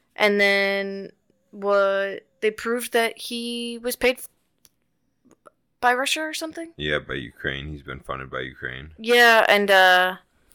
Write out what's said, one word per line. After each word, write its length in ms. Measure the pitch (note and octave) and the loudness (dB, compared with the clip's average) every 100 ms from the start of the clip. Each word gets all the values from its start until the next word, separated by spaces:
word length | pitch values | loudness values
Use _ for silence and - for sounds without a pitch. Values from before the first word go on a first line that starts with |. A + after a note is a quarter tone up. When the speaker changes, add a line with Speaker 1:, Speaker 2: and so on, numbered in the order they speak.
| _ | _
Speaker 1:
and 240 | - G#3 G3+ | 0 2 4
then 720 | G3+ G3 G3 G3 G3 G3 G3 _ _ _ _ | 4 4 2 -2 -4 -8 -14 _ _ _ _
what, 760 | G#3 G3+ G3+ G3 G3 G3 F#3+ - _ | -8 0 2 2 0 -4 -8 -16 _
they 100 | A3 | -4
proved 420 | G#3+ A3+ A#3+ A#3 | -4 -4 -4 -2
that 240 | A#3+ A3+ - | 0 0 -4
he 600 | - A#3+ A#3+ A#3+ A#3+ A#3 | -10 -8 -6 -6 -6 -8
was 140 | A#3+ A#3+ | -8 -2
paid 220 | B3 B3 | -2 -2
f-, 100 | - _ _ _ _ _ _ _ _ _ _ _ - _ _ - | -8 _ _ _ _ _ _ _ _ _ _ _ -20 _ _ -2
by 140 | B3 | 0
Russia 260 | B3 C#4 D#4 | 0 -2 -4
or 140 | D#4 | -6
something? 380 | D#4 D#4+ E4 E4 - | -8 -10 -12 -14 -8
Speaker 2:
Yeah, 220 | D2+ D2 | -4 -4
by 160 | C2 | -4
Ukraine. 540 | C2 A#1 - - C#2 D2 | -10 -10 -10 -8 -6 -8
He's 140 | D2 | -12
been 180 | C2+ C2 | -14 -14
funded 300 | - C2+ C2 | -12 -12 -10
by 100 | C2 | -10
Ukraine. 500 | C2 B1+ C2 B1+ D2 - | -10 -10 -12 -12 -16 -10
Speaker 1:
Yeah, 480 | A3+ A#3+ A#3+ A3+ - | 0 4 6 6 4
and, 220 | G3+ G3+ | 4 4
uh, 460 | F#3+ F#3 F3+ F#3 F#3+ _ _ _ | 6 6 6 2 -2 _ _ _